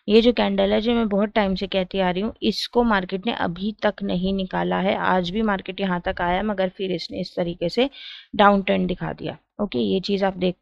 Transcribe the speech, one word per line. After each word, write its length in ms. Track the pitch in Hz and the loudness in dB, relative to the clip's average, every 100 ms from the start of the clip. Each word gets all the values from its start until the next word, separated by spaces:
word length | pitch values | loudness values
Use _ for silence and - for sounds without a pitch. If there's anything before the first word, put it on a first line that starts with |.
| - | 4
ये 120 | 214 | 6
जो 100 | 233 | 6
कैंडल 400 | 226 202 196 196 | 4 2 2 2
है 60 | 214 | 2
जो 120 | 220 | 2
मैं 140 | 233 226 | 0 2
बहुत 200 | 196 208 | 0 0
टाइम 260 | 226 196 185 | 0 0 0
से 120 | 196 | -2
कहती 320 | 190 180 196 | -2 -2 0
आ 100 | 185 | 0
रही 120 | 180 | 0
हूँ, 120 | 214 - | -4 -2
इसको 400 | 220 - - 240 | -2 -2 -2 0
मार्केट 420 | 240 202 185 190 208 | 2 2 0 -4 -4
ने 80 | |
अभी 420 | - 185 170 202 214 | -2 -2 -2 -6 -2
तक 100 | 214 - | -2 -2
नहीं 300 | 202 185 190 | -2 -2 0
निकाला 460 | 196 190 175 175 180 | -2 -2 -2 0 0
है। 160 | 185 196 | 0 0
आज 320 | 190 185 170 | 2 2 0
भी 120 | 202 | -2
मार्केट 380 | 220 190 190 185 | 0 -2 -4 -4
यहाँ 200 | 196 175 | -2 -2
तक 200 | 190 190 | -4 -2
आया 220 | 175 180 | 0 0
मगर 260 | 214 190 185 | -2 -2 -2
फिर 220 | - 190 | -2 -6
इसने 280 | 175 - 190 | -4 -6 -8
इस 160 | 180 - | -6 -4
तरीके 340 | 175 175 170 | -4 -2 -2
से 200 | - 269 - - - - 208 | 0 -2 -2 -20 -20 -4 4
डाउन 260 | 202 202 | 6 6
ट्रेंड 260 | 190 190 180 | 4 0 0
दिखा 260 | 180 160 | -2 -6
दिया। 240 | - - - _ - | -6 -8 -10 _ -8
ओके, 180 | 202 247 | -4 -2
ये 200 | 214 190 | 0 0
चीज़ 260 | 185 196 190 | 0 0 0
आप 120 | 185 | 0
देख 180 | 185 175 | -2 -2